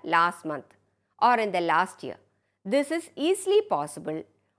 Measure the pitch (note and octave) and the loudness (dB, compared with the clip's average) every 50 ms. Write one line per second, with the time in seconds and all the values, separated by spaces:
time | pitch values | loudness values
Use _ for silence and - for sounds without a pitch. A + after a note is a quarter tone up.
0 | - - E3+ E3 E3+ F3 F3 - - D#3 D3 C3+ - _ _ _ _ _ _ _ | -4 0 2 4 4 4 0 -4 -8 -8 -8 -8 -10 _ _ _ _ _ _ _
1 | _ _ _ - - A#3+ B3 A3+ A3 G#3 F3+ F3+ F3 E3 D#3 E3 F#3 F#3+ - - | _ _ _ 0 2 4 4 4 2 0 0 0 0 2 2 2 2 0 -4 -12
2 | - B2+ - - _ _ _ _ _ _ _ _ - G3 A#3 C#4+ C#4 - D#4+ E4+ | -12 -12 -12 -14 _ _ _ _ _ _ _ _ -6 0 0 0 0 0 -2 -6
3 | - - - - C#4 E4+ F#4+ F#4+ - F#4+ G4+ G#4+ G#4+ - F3+ D3 D3 D3+ - D#3 | -6 -8 -8 -4 -2 0 0 0 0 2 2 2 2 2 -2 -2 -4 -4 -8 -10
4 | - - D#3 D#3+ - _ _ _ _ _ _ | -8 -8 -8 -8 -8 _ _ _ _ _ _